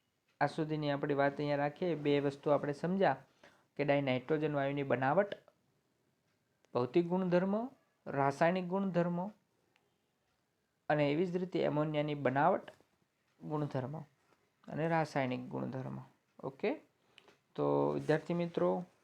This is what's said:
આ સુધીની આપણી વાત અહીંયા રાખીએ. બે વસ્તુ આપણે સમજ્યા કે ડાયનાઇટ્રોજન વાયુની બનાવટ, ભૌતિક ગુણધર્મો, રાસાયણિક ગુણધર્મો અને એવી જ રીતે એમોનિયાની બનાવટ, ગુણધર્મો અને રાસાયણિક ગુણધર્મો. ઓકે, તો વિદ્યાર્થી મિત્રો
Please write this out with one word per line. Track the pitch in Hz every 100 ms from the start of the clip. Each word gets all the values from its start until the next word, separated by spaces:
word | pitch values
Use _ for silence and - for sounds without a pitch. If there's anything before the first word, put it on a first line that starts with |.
| _ _ _ _
આ | 143
સુધીની | - 156 156 147
આપણી | 143 147
વાત | 139 139 139
અહીંયા | 147 143
રાખીએ. | 147 147 180 151
બે | 147 143
વસ્તુ | 143 139 151
આપણે | 143 143
સમજ્યા | 143 170 190 175 131 - _ - _ _ -
કે |
ડાયનાઇટ્રોજન | 143 143 139 127 156 156 151 147
વાયુની | 139 143
બનાવટ, | 139 127 131 165 202 - _ _ _ _ _ _ _ _ _ _ _ _ _
ભૌતિક | 127 127 170 175
ગુણધર્મો, | 185 185 175 190 202 254 - _ _ -
રાસાયણિક | 139 139 139 170 185 180
ગુણધર્મો | 190 196 175 170 175 190 - _ _ _ _ _ _ _ _ _ _ _ _ _ _ -
અને | 151 143
એવી | 147 185
જ | 180
રીતે | 180 165
એમોનિયાની | 143 147 156 151 151 147
બનાવટ, | 131 135 160 214 - - _ _ _ _ _ _
ગુણધર્મો | 165 151 147 135 123 151 - _ _ _ _ _ -
અને | 147 160
રાસાયણિક | 165 151 147 131 127 123
ગુણધર્મો. | 135 131 131 131 135 - _ _ -
ઓકે, | 135 - 208 311 - _ _ - - _ _ -
તો | 143 143 143
વિદ્યાર્થી | 147 143 151 -
મિત્રો | 170 170 170 180 185 175 _